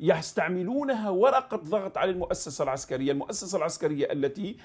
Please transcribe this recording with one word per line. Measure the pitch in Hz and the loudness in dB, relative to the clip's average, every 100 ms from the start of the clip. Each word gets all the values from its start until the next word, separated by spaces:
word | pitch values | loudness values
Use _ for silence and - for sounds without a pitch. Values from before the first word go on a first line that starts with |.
يستعملونها | 156 160 - - 165 180 180 269 277 226 208 | 2 2 0 -2 0 0 0 0 0 0 0
ورقة | 180 254 269 - 214 | 4 6 6 2 -4
ضغط | 156 214 190 - | -2 -2 -2 0
على | 190 | 0
المؤسسة | 180 170 180 160 135 | 0 -2 -4 -4 -4
العسكرية، | 139 135 - 131 135 | -2 -2 -4 -2 0
المؤسسة | 139 - 214 190 185 | 0 -2 -6 -4 -2
العسكرية | 160 - 165 147 139 | 0 0 0 0 0
التي، | 147 139 139 196 240 | 0 -2 -2 -6 -8